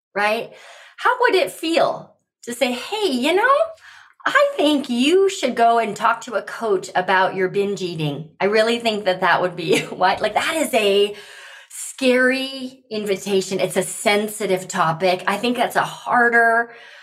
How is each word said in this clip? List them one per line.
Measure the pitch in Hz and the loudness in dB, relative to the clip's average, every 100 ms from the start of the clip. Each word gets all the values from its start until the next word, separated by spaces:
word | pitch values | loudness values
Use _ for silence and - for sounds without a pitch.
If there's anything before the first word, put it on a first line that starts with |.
| _ | _
right? | 190 208 226 - - - - - - | -2 0 -2 -6 -14 -20 -20 -20 -4
How | 403 494 | -2 2
would | 480 | 4
it | 381 285 | 4 0
feel | - 320 330 147 - - _ _ _ | -4 -2 2 2 -2 -10 _ _ _
to | - | -14
say, | 240 262 | -4 -2
"Hey, | 247 - 427 403 | -2 -6 -4 -2
you | 254 277 | 0 2
know, | 359 480 571 659 - - - - _ - | 2 4 2 0 -4 -20 -20 -20 _ -2
I | - 571 554 | 2 2 2
think | 302 294 - | 2 2 0
you | 240 277 370 392 | 0 2 4 2
should | 381 269 | 0 -4
go | 233 233 233 | 2 4 4
and | 220 190 | 0 0
talk | 262 233 | 0 0
to | - | -4
a | 202 | -6
coach | - - 226 190 - | -6 -6 -2 -2 0
about | 185 185 190 190 185 | -2 2 2 2 0
your | 185 | -2
binge | 196 196 196 | -2 -2 -4
eating. | 175 165 151 143 - _ | -6 -4 -4 -4 -10 _
I | 190 | 0
really | 220 226 233 | 2 2 0
think | 233 208 | -2 -2
that | 208 185 | -2 0
that | 185 160 | 2 2
would | 180 170 | 0 -4
be | 165 147 | 0 0
<laughs> | - | 0
what," | - 180 - | 0 0 0
like, | 214 | -2
that | - - 330 | -2 -2 -2
is | 277 | 0
a | 240 202 196 202 202 - - - - - | 0 2 2 2 -2 -16 -20 -20 -20 -20
scary | - - - 262 247 254 262 269 269 254 - _ | -16 -14 -2 2 4 2 0 -4 -8 -12 -14 _
invitation. | 214 208 190 196 196 185 190 | -8 -4 -4 0 -2 0 -2
It's | 180 196 | -2 -2
a | |
sensitive | 175 - 226 202 208 - 202 185 - | -4 -2 0 0 -2 -6 -2 -2 -2
topic. | 190 160 156 190 180 - | 0 0 2 0 0 -2
I | 196 | -2
think | 240 247 | -2 -2
that's | 220 190 | 0 0
a | |
harder | - - - 247 240 233 233 226 233 - - - | -4 -6 -2 2 4 4 4 4 0 -8 -20 -20